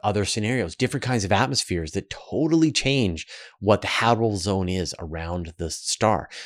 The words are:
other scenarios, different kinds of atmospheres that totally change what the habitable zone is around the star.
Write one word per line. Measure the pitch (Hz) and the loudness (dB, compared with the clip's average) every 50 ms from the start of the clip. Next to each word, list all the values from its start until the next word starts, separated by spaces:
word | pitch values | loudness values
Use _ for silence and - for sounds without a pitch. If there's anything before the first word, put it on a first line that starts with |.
other | - 107 98 104 98 | 0 0 0 0 0
scenarios, | - - 113 104 110 127 123 101 85 - | 0 0 -2 -2 0 0 0 -2 -4 -2
different | - 127 120 - 139 - | -2 -2 -2 -2 -2 -2
kinds | 123 127 117 | 0 0 0
of | 95 92 | 2 2
atmospheres | 101 98 123 131 139 - - - 90 85 80 78 | 2 2 2 2 0 -2 -2 -2 -2 -2 -2 -4
that | - 98 - - | -4 -6 -6 -6
totally | - - - - - 113 151 165 165 165 160 156 | -10 -14 -10 -6 -2 0 2 4 4 6 4 4
change | - - - 135 139 135 117 92 82 80 - - - - - - - - | 2 2 0 2 2 2 2 2 0 -2 -8 -12 -16 -20 -20 -20 -12 -2
what | 98 98 104 98 | 4 4 4 4
the | - | 2
habitable | - - - 117 117 117 110 117 113 104 | -2 -2 2 4 4 4 4 2 0 0
zone | 95 85 104 98 95 92 90 | 0 0 0 0 0 0 0
is | 92 92 87 - - - | 0 -2 -2 -4 -6 -8
around | 85 78 80 82 82 82 87 87 85 82 80 | -10 -10 -8 -8 -6 -6 -6 -6 -6 -8 -8
the | - 85 80 | -8 -8 -6
star. | - - - - - - 113 107 107 - - - - - - | -6 -8 -6 -6 -2 0 2 2 2 0 -2 -6 -14 -16 -18